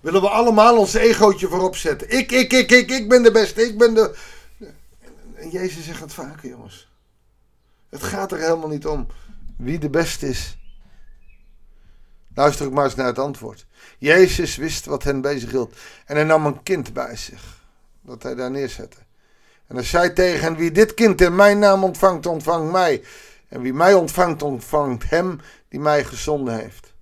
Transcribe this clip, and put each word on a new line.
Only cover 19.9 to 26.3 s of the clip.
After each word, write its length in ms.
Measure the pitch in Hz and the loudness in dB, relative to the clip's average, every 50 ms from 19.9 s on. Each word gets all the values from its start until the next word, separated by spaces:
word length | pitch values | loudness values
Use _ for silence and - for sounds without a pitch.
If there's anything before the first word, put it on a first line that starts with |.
| - 170 175 180 170 | 0 0 0 0 2
tegen 280 | 180 185 180 175 151 | 2 2 2 2 0
hen: 160 | 156 160 165 | -2 -4 -2
"Wie 160 | 160 165 170 160 | -2 -4 -2 4
dit 220 | 185 220 214 - | 4 4 4 4
kind 260 | - 233 220 190 - | 2 2 2 6 4
in 140 | 185 175 175 | 4 4 6
mijn 240 | 185 202 208 202 208 | 6 6 6 6 6
naam 260 | 208 202 196 196 190 | 4 4 4 4 2
ontvangt, 420 | 190 170 - 190 190 180 160 156 | -2 -2 2 2 2 2 2 -4
ontvangt 460 | 175 170 160 - 151 170 170 160 156 170 | -6 -6 -4 -2 -2 -2 -2 -2 -2 0
mij. 320 | 185 185 170 139 127 - - - - - - - _ _ _ | 0 2 2 0 -2 -4 -12 -20 -20 -20 -20 -20 _ _ _
En 120 | - - | -14 -8
wie 140 | 123 131 127 | -6 -6 -2
mij 200 | 143 165 190 202 | 2 4 6 6
ontvangt, 480 | 190 170 156 - - 180 175 160 151 147 | 6 4 0 0 0 0 0 0 -4 -4
ontvangt 680 | 147 135 120 - - - 151 143 135 123 113 - - | -6 -6 -6 -8 -4 -2 -2 0 0 -4 -6 -4 -2
hem 300 | - 165 175 185 175 151 - - - _ _ _ | -2 0 0 -2 -6 -10 -14 -20 -20 _ _ _
die 120 | - 139 | -12 -4
mij 240 | 147 151 147 147 139 | -2 0 0 0 0
gezonden 520 | - - 113 - - | -4 -10 -10 -6 -4